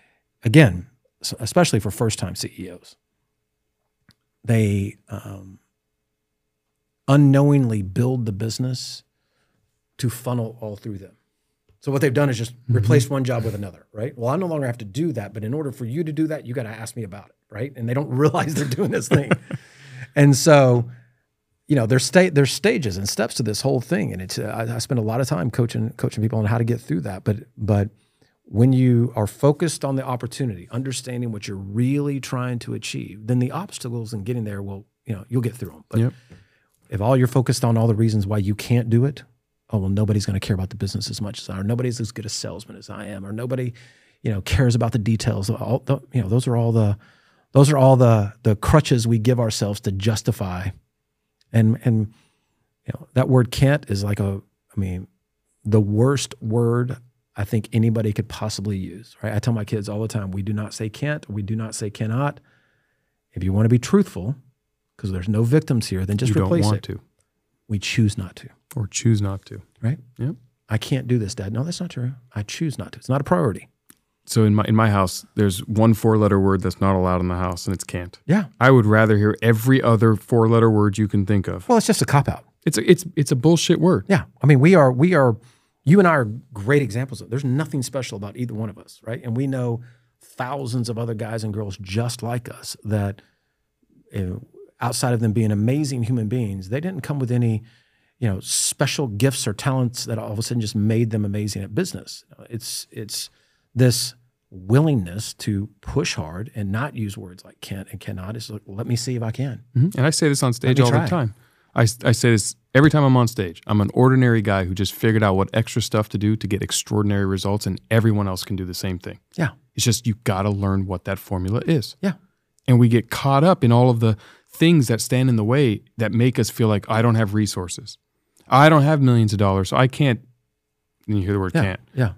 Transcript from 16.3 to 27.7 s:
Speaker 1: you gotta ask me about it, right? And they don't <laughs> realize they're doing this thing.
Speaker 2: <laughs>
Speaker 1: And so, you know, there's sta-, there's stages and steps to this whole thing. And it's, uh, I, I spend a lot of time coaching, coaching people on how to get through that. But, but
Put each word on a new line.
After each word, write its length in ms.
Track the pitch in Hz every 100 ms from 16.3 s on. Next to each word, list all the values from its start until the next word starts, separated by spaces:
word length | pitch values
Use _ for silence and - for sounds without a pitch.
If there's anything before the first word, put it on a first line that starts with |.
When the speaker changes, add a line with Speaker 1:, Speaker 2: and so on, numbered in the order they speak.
| 151 117
Speaker 1:
you 80 |
gotta 140 | 120 107
ask 280 | 110 113 120
me 60 |
about 240 | 101 101 98
it, 80 | _ _
right? 220 | 104 143 131
And 120 | 117
they 60 |
don't 140 | 131 147
<laughs> 80 | 127
realize 380 | 147 170 156
they're 100 | 139
doing 260 | 143 135 202
this 180 | - -
thing. 220 | 151 139 -
Speaker 2:
<laughs> 40 | - - _ - 139 131 -
Speaker 1:
And 220 | - 143 131
so, 540 | - 143 131 120 120 - _ _ _ _ _ _ -
you 60 |
know, 120 | 143 113
there's 180 | 131
sta-, 240 | - 180 185
there's 240 | 143 135
stages 460 | - 208 240 117 90
and 100 | 101
steps 260 | - 202 -
to 60 |
this 200 | 107 104
whole 180 | 135 135
thing. 320 | 123 185 139
And 80 | 95
it's, 180 | 95 -
uh, 140 | 107 107 117
I, 60 |
I 40 | 120
spend 200 | - 123
a 40 |
lot 200 | 107 117
of 40 | 127
time 220 | 170 135
coaching, 380 | - 117 117 110 -
coaching 260 | 120 -
people 160 | 113 110
on 60 |
how 140 | 107 117
to 60 |
get 160 | 117 117
through 180 | - 170
that. 220 | 110 95
But, 140 | - 104 - -
but 320 | 107